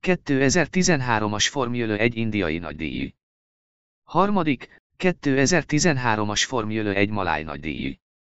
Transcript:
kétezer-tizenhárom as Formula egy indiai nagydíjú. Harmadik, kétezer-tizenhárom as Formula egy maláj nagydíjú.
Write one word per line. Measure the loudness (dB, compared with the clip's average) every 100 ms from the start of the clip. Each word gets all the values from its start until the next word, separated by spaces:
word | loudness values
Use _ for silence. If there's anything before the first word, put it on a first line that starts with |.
kétezer-tizenhárom | 0 0 2 2 4 2 0 0 2 2 2 0 0
as | 0 -2
Formula | -2 -2 -2 -2 2
egy | 2 2
indiai | -2 0 0 -2
nagydíjú. | -6 -8 -6 -6 -8 _ _ _ _ _ _ _ _ _
Harmadik, | -4 0 2 2 0 -2 -6 _ _ -2
kétezer-tizenhárom | -2 0 0 2 4 2 2 0 2 2 0 0 0
as | -2
Formula | -2 -2 -2 -2 0
egy | 0 0
maláj | 0 -2 -2
nagydíjú. | -4 -8 -8 -6 -8 -8 _ _